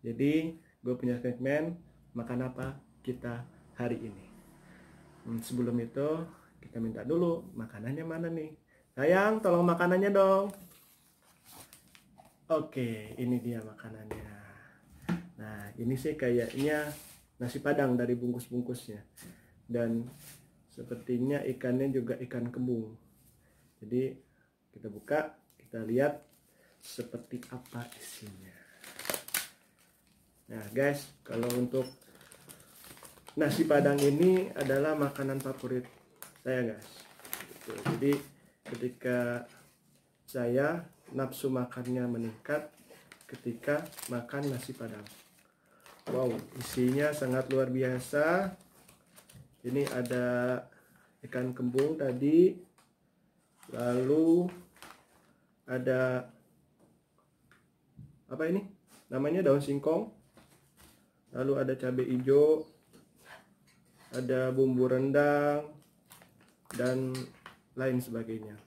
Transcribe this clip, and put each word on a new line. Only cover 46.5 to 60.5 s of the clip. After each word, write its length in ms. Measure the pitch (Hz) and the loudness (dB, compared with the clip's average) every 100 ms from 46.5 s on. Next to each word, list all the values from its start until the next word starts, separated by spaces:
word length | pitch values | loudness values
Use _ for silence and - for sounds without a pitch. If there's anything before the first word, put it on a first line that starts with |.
| - | -12
isinya 560 | 120 - 123 139 147 | -6 2 2 4 0
sangat 320 | 147 131 127 127 | 0 0 0 2
luar 220 | 135 127 | 2 2
biasa. 840 | 127 127 127 - 143 156 180 196 185 - - - - _ - - - - _ | 0 0 -2 -2 2 4 2 0 -6 -20 -20 -20 -20 _ -20 -20 -20 -20 _
Ini 240 | 123 135 139 | -2 0 0
ada 640 | 127 120 123 123 123 123 123 - - _ _ _ _ | 0 0 0 2 2 2 0 -4 -20 _ _ _ _
ikan 320 | 123 127 127 | -8 -4 -4
kembung 400 | 127 123 127 147 | -2 0 2 2
tadi. 640 | 156 139 123 143 160 185 - - _ _ _ _ _ _ _ _ _ - | 2 -2 0 6 8 8 4 -14 _ _ _ _ _ _ _ _ _ -12
Lalu 800 | 120 120 123 127 151 165 170 180 - - - - - _ _ _ _ _ _ - | -2 0 2 4 6 6 6 4 -6 -20 -20 -20 -20 _ _ _ _ _ _ -6
ada 560 | 127 127 127 127 127 - - _ _ _ _ _ _ _ _ _ _ _ - _ _ _ - - - - | -2 2 2 2 0 -4 -18 _ _ _ _ _ _ _ _ _ _ _ -20 _ _ _ -20 -20 -20 -14
apa 220 | 131 160 | -4 0
ini? 160 | 190 208 - _ - _ | 0 -2 -18 _ -20 _
Namanya 340 | 131 143 175 165 | -2 0 4 4
daun 160 | 139 | 4
singkong. 480 | 143 139 151 170 226 - _ - - | 2 0 2 0 -2 -12 _ -20 -20